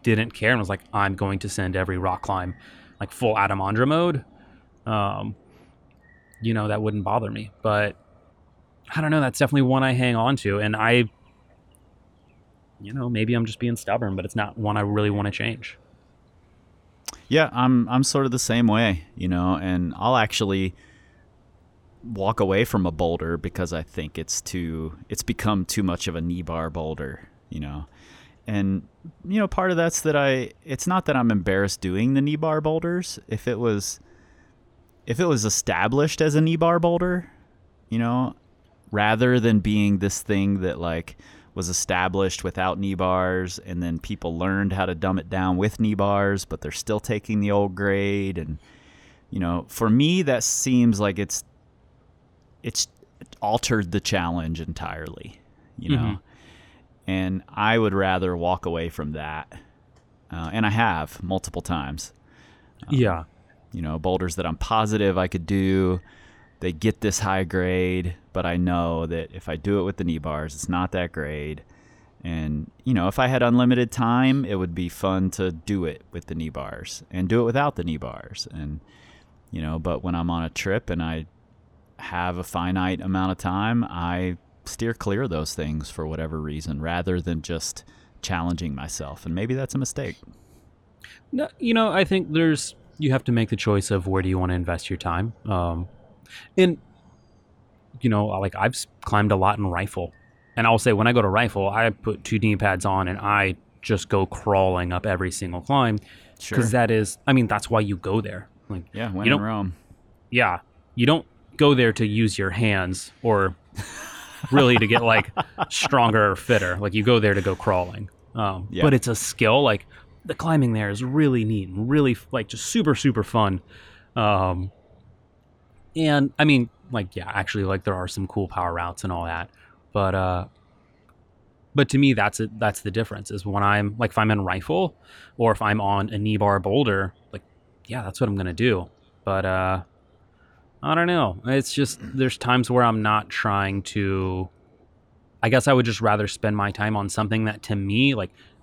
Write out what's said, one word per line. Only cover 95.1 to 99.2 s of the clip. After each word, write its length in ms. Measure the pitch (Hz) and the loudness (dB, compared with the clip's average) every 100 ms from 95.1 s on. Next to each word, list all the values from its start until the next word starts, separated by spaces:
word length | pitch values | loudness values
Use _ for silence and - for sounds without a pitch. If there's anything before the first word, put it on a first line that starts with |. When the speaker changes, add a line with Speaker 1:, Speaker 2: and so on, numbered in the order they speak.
| 85 113 - 110 | -2 -4 -6 -4
Speaker 1:
Um, 420 | 92 85 85 90 - - _ - - - - | -2 0 -2 -6 -12 -20 _ -20 -20 -4 2
and, 220 | 185 165 - _ - - _ _ _ _ _ _ _ - | 4 2 -8 _ -20 -20 _ _ _ _ _ _ _ -4
you 80 | 123 | 0
know, 160 | 104 104 | 2 0
like, 300 | 95 98 - | -2 -4 0
I've 180 | 117 | 0
s-, 140 | - - _ | 0 -10 _
climbed 300 | - 104 | 0 2